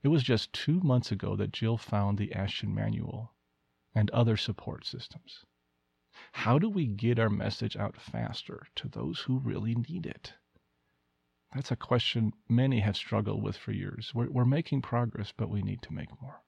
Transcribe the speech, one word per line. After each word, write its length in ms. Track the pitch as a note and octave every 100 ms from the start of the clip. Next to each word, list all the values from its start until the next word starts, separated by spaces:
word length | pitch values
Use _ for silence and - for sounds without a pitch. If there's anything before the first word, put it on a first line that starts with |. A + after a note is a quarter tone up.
It 60 | C#3+
was 160 | D#3+
just 300 | B2+ A#2 -
two 260 | - - E3+
months 320 | F3 B2 -
ago 240 | G2+ G2 G2
that 160 | G2+
Jill 260 | - A2+ A2+
found 400 | - G#2 G2+ G2+
the 160 | G2+
Ashton 400 | - F#2+ - G#2
Manual 580 | G2+ G#2+ A2 A2+ G#2 A#2 _ _ _ _ _ _
and 160 | - G#2
other 280 | C3+ A#2 G#2+
support 500 | - G#2 - - -
systems. 580 | - - - - - _ _ _ _ _ _ _ - -
How 260 | - A2 C3+
do 100 | A3
we 180 | G3+ C3+
get 320 | G2+ A2+ A#2
our 100 | A2+
message 480 | G#2 G#2+ - A2 -
out 180 | G2+ -
faster 720 | - A#2 A2 A2+ - - - -
to 140 | -
those 320 | - C#3 -
who 180 | - C3
really 360 | B2 - G#2+ A#2
need 300 | A#2+ F3 D#3
it? 280 | - - - _ _ _ _ _ _ _ _ _ _ _ C3
That's 160 | -
a 60 | B2
question 560 | - B2 - A#2+ G#2+ - _
many 320 | A#2 C3+ B2
have 160 | G#2 G2
struggled 440 | - G#2+ G#2 G#2
with 140 | G#2 G#2
for 160 | -
years. 400 | G2 F#2+ - A2+
We're, 160 | A#2+ A#2+
we're 160 | C3 B2
making 360 | C#3+ D#3+ C#3
progress, 520 | - A#2+ A#2+ - G2+ -
but 140 | G2
we 120 | G2+
need 200 | G2 G#2
to 100 | -
make 160 | C#2+ - -
more. 200 | C3 -